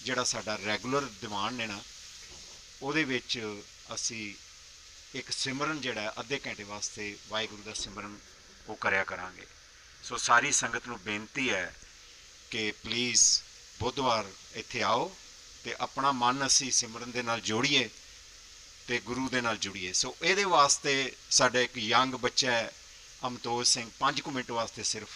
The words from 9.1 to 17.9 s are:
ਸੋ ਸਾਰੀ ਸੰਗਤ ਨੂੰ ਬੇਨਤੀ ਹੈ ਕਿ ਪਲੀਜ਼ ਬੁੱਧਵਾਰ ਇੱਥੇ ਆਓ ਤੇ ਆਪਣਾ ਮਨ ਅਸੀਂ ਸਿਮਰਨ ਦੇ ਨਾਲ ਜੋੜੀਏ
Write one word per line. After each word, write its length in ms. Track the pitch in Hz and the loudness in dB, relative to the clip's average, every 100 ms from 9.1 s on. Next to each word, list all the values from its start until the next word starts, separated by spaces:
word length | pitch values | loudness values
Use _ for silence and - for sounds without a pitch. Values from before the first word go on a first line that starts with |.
| 92 92 90 92 - - - - - | -6 -8 -12 -18 -20 -20 -20 -20 -18
ਸੋ 140 | - 120 | -10 -4
ਸਾਰੀ 340 | - 120 139 | 6 6 6
ਸੰਗਤ 360 | 131 120 117 120 | 2 2 -4 -6
ਨੂੰ 120 | 120 | -8
ਬੇਨਤੀ 480 | 95 104 107 143 131 | -4 -4 -4 -2 0
ਹੈ 260 | 98 90 - - - - - - - - | 0 -4 -10 -20 -20 -20 -20 -20 -20 -8
ਕਿ 200 | 113 107 | -2 -2
ਪਲੀਜ਼ 680 | - 110 113 123 113 - - - - - - | -4 -4 0 2 6 6 4 0 -20 -20 -4
ਬੁੱਧਵਾਰ 520 | 117 139 127 113 98 - - | -2 2 2 2 0 -10 -12
ਇੱਥੇ 300 | 117 107 123 | -10 -6 0
ਆਓ 320 | 104 117 170 190 - - - - | 4 4 2 -6 -18 -20 -20 -12
ਤੇ 120 | 120 117 | -8 -4
ਆਪਣਾ 320 | 123 - 139 | -4 0 2
ਮਨ 360 | 131 120 135 135 | 4 4 4 4
ਅਸੀਂ 240 | - 131 | 4 4
ਸਿਮਰਨ 400 | 113 113 113 123 | 0 0 -6 -6
ਦੇ 120 | 120 | -4
ਨਾਲ 180 | 120 117 | 0 -2
ਜੋੜੀਏ 480 | 98 110 139 143 117 | 2 2 4 4 2